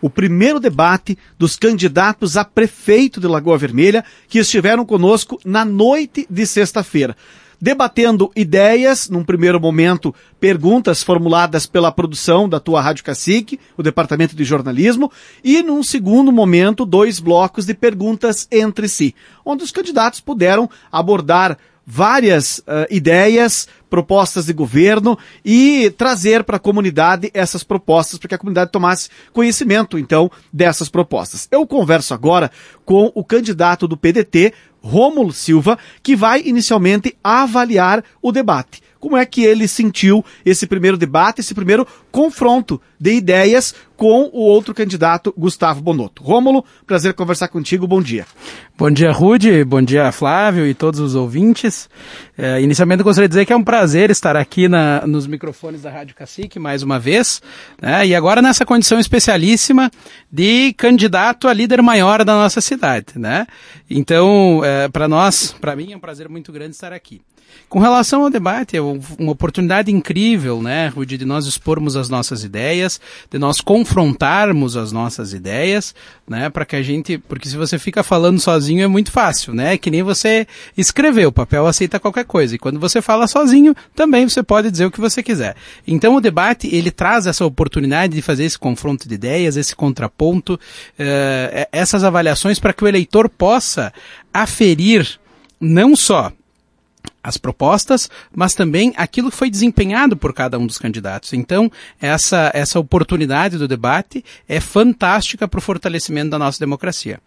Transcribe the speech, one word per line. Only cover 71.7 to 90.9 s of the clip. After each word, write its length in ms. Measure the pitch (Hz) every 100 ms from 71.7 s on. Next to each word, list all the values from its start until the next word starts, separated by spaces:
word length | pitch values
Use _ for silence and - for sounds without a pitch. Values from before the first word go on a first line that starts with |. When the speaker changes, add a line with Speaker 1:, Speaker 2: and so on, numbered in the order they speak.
| 156 151 135
Speaker 2:
as 120 | 123
nossas 360 | 127 120 120
ideias, 560 | 104 101 127 175 185 - - - -
de 100 | 139
nós 220 | 143 147
confrontarmos 1160 | - 202 233 - 160 135 143 180 208 165 131 120
as 160 | 110
nossas 400 | 110 117 - 104
ideias, 600 | 95 92 110 165 202 - - - _ _
né, 200 | 113 143
pra 160 | 143
que 120 | 151 143
a 60 |
gente, 360 | 131 147 151 165
porque 300 | - 117 143
se 80 | 143
você 200 | 156 165
fica 280 | - 196
falando 340 | - 180 170 185
sozinho 460 | 165 165 143 170
é 20 | 196
muito 240 | 190 208
fácil, 420 | - 208 147 -
né, 240 | 117 135 190
que 140 | -
nem 100 | 156
você 460 | 185 190 220 220 220 - - -
escrever, 500 | 185 - 302 240 170
o 60 |
papel 340 | 127 120 147 160
aceita 320 | 160 185 196
qualquer 260 | 208 202
coisa, 300 | 240 190 135
e 40 | 117
quando 200 | 135 147
você 240 | 170 240
fala 240 | - 220 233
sozinho, 480 | - 294 262 294 285 - -
também 320 | 311 247 254
você 160 | -
pode 260 | 208 208 214
dizer 160 | 175 185
o 40 |
que 100 | 190
você 200 | 220 -
quiser. 360 | 240 202 110 - - -
Então 300 | - 160 220
o 60 | 269
debate, 520 | 220 160 190 240 -
ele 200 | 170 170
traz 340 | - 185 226 185
essa 180 | 160
oportunidade 720 | 165 131 - - 139 147 185
de 80 | 156
fazer 220 | 147 143
esse 140 | 160 -
confronto 500 | 143 120 147 139 -
de 60 |
ideias, 420 | 107 113 156 170 143
esse 180 | 143
contraponto, 840 | - 143 131 110 _ 156 180 - 180 - - -